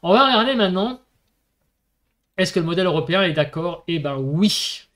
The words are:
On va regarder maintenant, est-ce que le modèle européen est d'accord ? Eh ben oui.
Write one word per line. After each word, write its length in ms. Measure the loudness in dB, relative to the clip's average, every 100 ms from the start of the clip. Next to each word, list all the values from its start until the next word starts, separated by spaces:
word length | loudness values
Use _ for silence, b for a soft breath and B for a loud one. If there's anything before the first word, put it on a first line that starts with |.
On 80 | 4
va 140 | 4 4
regarder 300 | 4 2 0
maintenant, 440 | 0 0 -2 -6 _ _ _ _ _ _ _ _ _ _ _ _ _ -4
est-ce 140 | -2
que 80 | 0
le 60 | -2
modèle 200 | 0 0
européen 380 | 0 0 0
est 80 | 0
d'accord ? 540 | 0 -2 -2 -6 -8 -6
Eh 120 | -4
ben 180 | -4 -4
oui. 640 | -2 2 2 0 -6 -10 -18